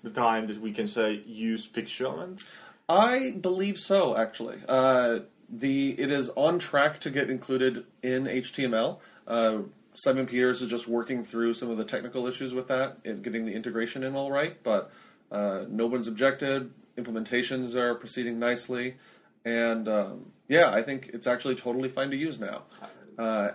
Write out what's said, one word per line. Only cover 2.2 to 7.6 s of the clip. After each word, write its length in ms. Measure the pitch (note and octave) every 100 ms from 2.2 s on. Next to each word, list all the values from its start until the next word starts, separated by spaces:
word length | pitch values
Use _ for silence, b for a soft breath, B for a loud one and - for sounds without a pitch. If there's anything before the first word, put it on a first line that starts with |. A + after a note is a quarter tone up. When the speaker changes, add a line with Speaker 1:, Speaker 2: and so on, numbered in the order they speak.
| F#3 F#3+ B B B B -
Speaker 2:
I 440 | F3 A3+ B3+ C4 F#3+
believe 380 | F#3 F#3 G3+ F#3+
so, 380 | - G3 D3+ A2
actually. 420 | A2+ - A#2 G#2 -
Uh, 520 | C3 C3 B2+ A#2+ A2+ - _ -
the, 460 | A#2 C3+ C3+ C#3 -
it 120 | C#3
is 180 | C#3+ B2+ -
on 220 | D3+ F3
track 400 | - C#3+ D3 D3+
to 100 | D3+
get 180 | C3+ C3
included 560 | B2+ - C3